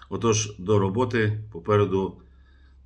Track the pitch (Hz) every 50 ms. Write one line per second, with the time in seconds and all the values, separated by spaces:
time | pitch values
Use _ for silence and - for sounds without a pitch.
0 | - - 98 87 110 113 107 107 - - - - 90 98 107 101 98 95 95 120
1 | 127 117 123 117 107 104 107 107 - - - 85 - 107 104 104 101 90 95 95
2 | 95 87 - - - - - _ _ _ _ _ _ - _ - -